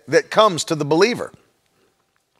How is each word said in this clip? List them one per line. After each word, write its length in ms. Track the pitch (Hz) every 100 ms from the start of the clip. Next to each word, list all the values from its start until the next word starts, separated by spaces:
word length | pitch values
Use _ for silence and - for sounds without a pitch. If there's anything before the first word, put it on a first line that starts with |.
| -
that 220 | 156 -
comes 340 | 202 220 160
to 100 | -
the 100 | 156
believer 480 | 143 160 220 170 - - _ _ _ _ _ _ _ _ _